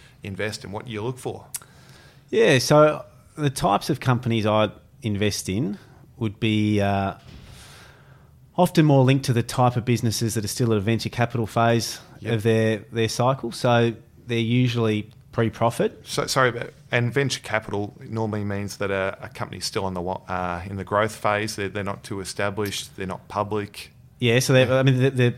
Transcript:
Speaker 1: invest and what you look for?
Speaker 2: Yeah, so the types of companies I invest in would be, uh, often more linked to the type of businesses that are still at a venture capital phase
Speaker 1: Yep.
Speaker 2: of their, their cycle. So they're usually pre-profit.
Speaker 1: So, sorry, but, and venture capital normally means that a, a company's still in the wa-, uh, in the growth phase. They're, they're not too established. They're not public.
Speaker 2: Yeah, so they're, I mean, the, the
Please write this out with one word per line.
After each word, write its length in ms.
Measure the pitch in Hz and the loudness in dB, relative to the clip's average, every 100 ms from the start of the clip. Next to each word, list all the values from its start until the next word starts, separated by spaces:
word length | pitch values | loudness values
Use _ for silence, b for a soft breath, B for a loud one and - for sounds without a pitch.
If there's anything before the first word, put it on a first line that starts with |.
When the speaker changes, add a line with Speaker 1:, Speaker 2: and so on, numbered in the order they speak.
| b b | b b
Speaker 1:
invest 420 | 104 95 104 98 | -12 -8 -6 -8
and 80 | 95 | -10
what 160 | 101 123 | -12 -10
you 140 | 107 | -8
look 160 | 113 131 | -6 -6
for? 300 | 123 95 - - B B B B B B B | -8 -10 -12 -16 B B B B B B B
Speaker 2:
Yeah, 300 | - 220 131 | 2 4 4
so 440 | - 151 151 151 - - - - | 4 6 6 4 -8 -20 -16 -4
the 140 | 147 | -4
types 400 | 135 175 202 - | 0 0 0 0
of 100 | 139 | -2
companies 460 | - 123 127 117 104 | 0 0 0 0 2
I 240 | 107 107 - _ - | 2 2 -2 _ -8
invest 480 | 113 101 104 - - | -4 0 0 -2 -4
in 300 | 95 175 202 B B - - | -4 -4 -8 B B -18 -6
would 220 | 110 101 | -6 -2
be, 400 | 113 107 107 104 | 0 2 2 2
uh, 360 | 98 98 98 - B B B B B B B B B B B B - - | 2 0 -2 -6 B B B B B B B B B B B B -6 0
often 300 | 175 - 151 | 2 4 6
more 180 | 139 | 6
linked 220 | 127 135 135 | 6 4 2
to 80 | |
the 80 | 117 | 0
type 320 | 117 - 123 120 | 0 2 2 2
of 60 | 110 | 0
businesses 500 | 120 117 - 113 107 | 0 0 -2 -2 -2
that 100 | 101 | -4
are 40 | |
still 240 | - 120 | -2 0
at 40 | 107 | 2
a 40 | |
venture 280 | 98 113 - | 2 -2 -2
capital 380 | - 120 120 107 | -2 -2 -2 -2
phase 520 | - 117 117 110 - - - | 2 4 2 0 -8 -16 -12
Speaker 1:
Yep. 140 | 107 | -4
Speaker 2:
of 100 | 113 | 0
their, 340 | 110 110 110 107 - | 2 4 2 0 -4
their 160 | 117 113 | -2 -2
cycle. 420 | - 123 135 117 | 0 0 0 -4
So 400 | - 127 117 117 107 - - - | -2 2 4 2 -2 -12 -18 -6
they're 100 | 117 | -2
usually 720 | 113 123 127 117 113 107 - - - | 2 2 2 2 0 0 -4 -14 -8
pre-profit. 720 | - 117 - 117 - 208 - - | -2 -2 0 0 0 -4 -4 -10
Speaker 1:
So, 220 | - - | -6 -2
sorry, 240 | 139 127 | 2 2
but, 220 | 117 - - - | 0 -10 -16 -4
and 200 | 123 120 | -2 0
venture 260 | 131 135 - | 0 -2 -4
capital 560 | - 110 - 101 104 - | -4 -4 -4 -6 -6 -10
normally 420 | 131 110 110 104 | -10 -6 -4 -4
means 340 | 101 101 101 - | -4 -6 -8 -6
that 140 | 101 | -4
a, 260 | 98 95 - | -2 -2 -6
a 80 | - | -12
company's 360 | - 120 92 - | -10 -10 -8 -8
still 220 | 110 95 | -4 -4
in 60 | 90 | -4
the 60 | |
wa-, 200 | 87 92 - | -6 -8 -6
uh, 340 | 90 90 87 95 | -6 -4 -6 -8
in 60 | 98 | -8
the 80 | |
growth 320 | 90 104 107 - | -2 0 0 -2
phase. 400 | 107 104 107 107 | -2 -2 -2 -4
They're, 140 | 98 | -6
they're 140 | 98 | -6
not 200 | 98 98 | -6 -8
too 160 | - 98 | -8 -10
established. 760 | 90 - 101 98 101 - - - | -8 -4 -4 -2 -4 -6 -10 -10
They're 100 | 95 | -10
not 200 | 92 - | -10 -8
public. 600 | 104 104 107 101 - - - - - | -4 -4 -4 -6 -12 -20 -20 -20 -2
Speaker 2:
Yeah, 200 | 120 120 | 2 2
so 120 | 123 | 4
they're, 180 | 131 127 | 4 4
I 140 | 131 | 4
mean, 160 | 135 127 | 4 4
the, 100 | 131 | 2
the 200 | 127 120 | 4 2